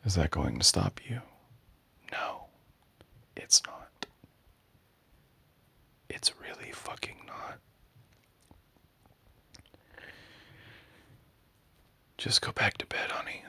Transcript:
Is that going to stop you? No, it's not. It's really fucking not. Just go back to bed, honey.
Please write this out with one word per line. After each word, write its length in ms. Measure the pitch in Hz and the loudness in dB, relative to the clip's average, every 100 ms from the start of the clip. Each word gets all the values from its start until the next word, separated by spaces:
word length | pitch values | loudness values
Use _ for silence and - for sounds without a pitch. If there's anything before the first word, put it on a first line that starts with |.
Is 100 | - 92 | 2 4
that 140 | 76 | 4
going 280 | - 64 58 | 4 0 4
to 60 | |
stop 360 | - - - - - | 6 6 4 0 -8
you? 120 | 120 - - - - _ - _ _ - | -8 -8 -20 -20 -20 _ -20 _ _ -10
No, 320 | - - - - _ _ - _ _ - - - - | -6 -4 -6 -12 _ _ -20 _ _ -20 -20 -18 -14
it's 260 | - - - | 6 6 6
not. 400 | - - _ - - - _ _ _ _ _ _ _ _ - _ _ _ _ _ _ _ _ _ | -14 -16 _ -12 -12 -20 _ _ _ _ _ _ _ _ -20 _ _ _ _ _ _ _ _ _
It's 240 | - - - | -2 -2 -2
really 320 | - - - | -12 -12 -12
fucking 440 | - - - - - - | -10 -8 -6 -8 -10 -12
not. 320 | - - - - _ - - - - _ _ _ - _ _ _ _ - _ _ - _ - - - _ - - - - - - - - - - - - - - _ _ _ _ _ - _ _ _ | -10 -10 -12 -16 _ -20 -20 -20 -20 _ _ _ -20 _ _ _ _ -20 _ _ -20 _ -20 -20 -20 _ -20 -18 -18 -20 -20 -20 -20 -20 -20 -20 -20 -20 -20 -20 _ _ _ _ _ -20 _ _ _
Just 240 | - - | 2 2
go 100 | - | 2
back 260 | - - - | 2 2 2
to 80 | - | -4
bed, 240 | - - | -2 -2
honey. 320 | - - - | -2 -4 -8